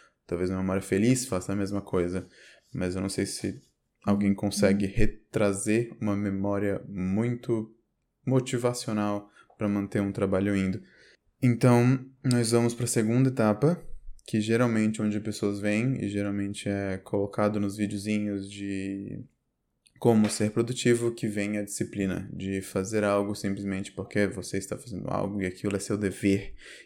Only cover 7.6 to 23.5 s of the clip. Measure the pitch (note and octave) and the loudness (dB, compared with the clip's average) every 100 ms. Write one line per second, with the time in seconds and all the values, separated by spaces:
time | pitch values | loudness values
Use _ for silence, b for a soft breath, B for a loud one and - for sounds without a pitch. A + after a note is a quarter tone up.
7.6 | A2 - _ _ _ _ - C3 B2+ A#2+ | -4 -12 _ _ _ _ 0 2 2 0
8.6 | B2 A#2+ - G#2+ G#2 G#2 G#2 B _ - | 0 -2 -2 -2 0 -2 -6 B _ -4
9.6 | G#2+ G2+ G2 G#2+ G2 G2 G2 F#2+ G2+ G2 | -2 0 -2 -2 -2 0 0 2 2 2
10.6 | F#2+ F#2+ B B B B _ _ B2+ A#2 | 0 -2 B B B B _ _ 2 4
11.6 | B2 A#2+ B2 C3 - - C3 B2 A2+ A#2 | 6 6 6 2 -2 -4 0 2 4 4
12.6 | A#2 A#2+ A#2+ B2+ A2 A#2+ C3 B2+ A2 G#2 | 2 0 -2 2 2 4 4 4 2 4
13.6 | D3 F3 - - - - - A2 G#2+ A2+ | 2 2 -4 -10 -10 -14 -2 0 2 4
14.6 | B2 A2 G#2+ A2 G#2+ G#2 A2 G2+ G#2 G2+ | 4 4 2 2 0 0 -4 -2 -2 0
15.6 | G#2 G#2 B2+ C3 G2+ G2+ G2+ G2+ G2+ G#2 | 0 2 0 0 -2 -2 -2 -2 -4 -4
16.6 | G#2 G2+ G2 F#2 - G#2 G2+ - G#2 G#2 | -4 -2 -2 -6 -4 -2 -2 0 0 0
17.6 | G2+ G#2 G2+ G2+ G#2 G#2 G#2 G2 G2 G2+ | -2 -2 -4 -2 -2 -2 -2 -4 -8 -10
18.6 | G2+ G2 G2 G2 G2+ G#2 - _ _ _ | -8 -6 -6 -8 -10 -12 -14 _ _ _
19.6 | _ _ _ _ A#2+ A2 G#2+ - G#2+ A#2 | _ _ _ _ 4 4 4 2 0 0
20.6 | A#2 B2+ B2 A#2 A#2 A#2 A2+ G2+ G2+ G#2 | -2 0 2 2 0 -2 -4 -4 -4 -4
21.6 | G2+ - A#2 G2+ G2 F2+ G2 - F#2+ G2 | -4 -6 -6 -2 -2 -2 -6 -8 -6 -6
22.6 | F#2+ G2 F#2+ G#2+ G#2 G2+ G2+ G#2 G2+ | -4 -4 -2 0 2 2 0 -4 -4